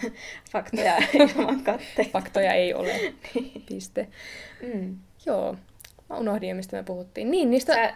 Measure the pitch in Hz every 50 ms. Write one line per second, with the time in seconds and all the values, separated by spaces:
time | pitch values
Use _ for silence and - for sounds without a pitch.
0 | 240 220 - - - - - - - - - 196 196 - 233 214 214 190 170 -
1 | - - 285 294 294 285 - 294 262 254 269 262 - 202 220 - - - - 262
2 | 254 - - 190 - - - 202 196 185 - 180 180 180 - - 180 - - -
3 | 427 294 - - - - - 240 269 - - - - - 196 190 185 - - 208
4 | - - - - - - - - - - - - 240 247 226 190 185 185 190 185
5 | - - - - - 330 220 - - - 190 185 - - - - - - - -
6 | - - - - 233 208 202 214 185 185 185 185 185 - 196 190 190 190 180 180
7 | 180 185 - - 214 240 339 381 302 240 240 262 254 320 311 226 226 - -